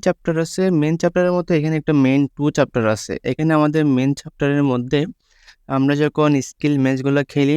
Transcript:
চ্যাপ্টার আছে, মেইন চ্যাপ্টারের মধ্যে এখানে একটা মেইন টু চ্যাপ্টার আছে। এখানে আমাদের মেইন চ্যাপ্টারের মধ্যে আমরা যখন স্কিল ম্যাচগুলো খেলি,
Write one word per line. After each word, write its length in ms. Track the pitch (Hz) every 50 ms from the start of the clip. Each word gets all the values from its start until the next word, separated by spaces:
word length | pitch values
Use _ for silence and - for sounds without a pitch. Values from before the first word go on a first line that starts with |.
| -
চ্যাপ্টার 300 | 185 165 _ - 170 160 160 165
আছে, 180 | - - 185 185 190 180 151
মেইন 140 | 151 156 165 165
চ্যাপ্টারের 320 | - 175 175 180 180 180 180
মধ্যে 160 | 180 170 - 175 151
এখানে 160 | 147 156 160 156
একটা 140 | - - 151 143 131
মেইন 180 | 131 135 143 143 131 _
টু 80 | - 143 151 -
চ্যাপ্টার 260 | 151 135 - - 127 113 107 110
আছে। 160 | - - - - - - 123
এখানে 200 | 131 - 156 160 156 151
আমাদের 240 | 151 151 147 160 151 147 131
মেইন 140 | 127 131 139 139 -
চ্যাপ্টারের 420 | - 151 - - 143 139 143 143
মধ্যে 380 | 143 139 127 123 123 131 147 143 156 220 - _ _ _ _ _ _ - - _ _ - 135
আমরা 180 | 135 135 139 143 143
যখন 280 | 151 147 - 156 151 147 147 135 127 -
স্কিল 260 | - - - 147 147 139 131
ম্যাচগুলো 360 | 131 135 131 131 139 139 143 135 -
খেলি, 220 | - 143 139 139 151